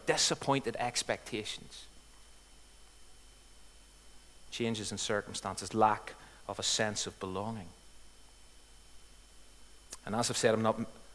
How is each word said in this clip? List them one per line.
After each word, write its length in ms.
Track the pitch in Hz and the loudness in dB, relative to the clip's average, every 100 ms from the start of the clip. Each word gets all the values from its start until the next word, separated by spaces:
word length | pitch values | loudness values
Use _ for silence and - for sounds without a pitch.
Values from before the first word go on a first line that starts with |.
| - | 2
disappointed 720 | 156 - 151 - 135 - - | 4 4 2 2 2 2 0
expectations, 1040 | 120 - - 107 - 107 104 - - - - - - - - - - - - - - - - - - - - - - - - - - - - - - | 0 0 0 -2 -2 -4 -4 -8 -10 -16 -16 -18 -20 -20 -20 -20 -20 -20 -20 -20 -20 -20 -20 -18 -20 -20 -20 -20 -18 -20 -20 -20 -20 -18 -18 -18 -10
changes 400 | - 113 110 101 | 0 2 2 -2
in 60 | 101 | -2
circumstances, 760 | - 104 - 98 98 92 92 | 2 2 0 -2 -2 -2 0
lack 400 | 110 107 107 - - - - - | 6 8 6 -2 -14 -16 -12 -8
of 120 | 101 | -2
a 20 | |
sense 460 | 98 - 107 104 101 | 0 2 2 2 -4
of 100 | - | -4
belonging. 500 | 95 92 107 110 87 - - - - - - - - - - - - - - - - - - - - - - - - | -4 -2 -2 -4 -8 -14 -18 -18 -18 -18 -20 -20 -20 -20 -20 -20 -18 -18 -18 -20 -20 -20 -20 -18 -18 -18 -16 -12 -2
And 80 | |
as 160 | 110 117 | 0 2
I've 60 | 120 | 6
said, 180 | 120 | 6
I'm 80 | 110 | 8
not 160 | 110 113 | 6 4
m-, 80 | 113 - - | 0 -6 -16